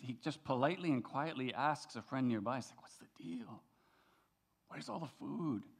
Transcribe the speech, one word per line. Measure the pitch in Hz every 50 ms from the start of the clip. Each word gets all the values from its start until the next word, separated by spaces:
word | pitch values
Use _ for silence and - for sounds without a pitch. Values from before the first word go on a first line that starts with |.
| 127
he | 127 120 - -
just | 160 143 - -
politely | - 135 123 135 151 185 180 180 170
and | 139 123 -
quietly | - - 139 151 165 - 131 131 123 -
asks | 120 139 151 151 - - - -
a | 120 -
friend | - 135 135 127 123
nearby, | 117 107 101 117 131
he's | 127 117 -
like, | - - -
"What's | - -
the | - - - _ - 262
deal? | 254 254 247 226 175 110 92 - _ _ _ _ _ _ _ _ _ _ _ _ _ _ _ _ _ _ _ _ _
Where's | 180 156 - -
all | 208 185
the | 165 131 - -
food?" | 156 143 147 - 170 151 117 98 - - - -